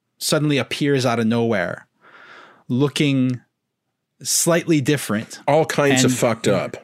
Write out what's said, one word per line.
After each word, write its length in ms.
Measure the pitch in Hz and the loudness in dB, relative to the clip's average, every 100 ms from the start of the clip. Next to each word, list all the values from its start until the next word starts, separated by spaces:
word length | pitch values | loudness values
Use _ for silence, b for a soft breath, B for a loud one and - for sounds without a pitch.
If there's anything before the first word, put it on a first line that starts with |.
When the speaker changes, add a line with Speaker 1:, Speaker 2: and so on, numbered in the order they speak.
| _ _ | _ _
Speaker 1:
suddenly 400 | - 156 151 139 | -2 0 0 0
appears 480 | 117 - 147 139 | -2 -2 0 2
out 140 | 123 117 | 0 0
of 80 | 110 | 0
nowhere, 600 | 117 117 104 87 85 - _ B B B B B B B | 0 0 -2 -2 -6 -16 _ B B B B B B B
looking 720 | 123 143 - 147 135 127 123 _ _ _ _ _ _ _ _ | 0 0 0 0 0 -2 -4 _ _ _ _ _ _ _ _
slightly 580 | - - - 170 156 156 | -6 -2 0 0 2 0
different. 600 | 131 147 - 107 - - - | 2 -2 -2 -4 -6 -8 0
Speaker 2:
All 200 | 151 151 | 2 2
kinds 380 | - 143 131 | 0 2 4
of 60 | 127 | 2
Speaker 1:
And 80 | 123 | 2
Speaker 2:
fucked 300 | 123 113 117 | 0 0 0
up. 300 | 95 71 - | 0 -2 -10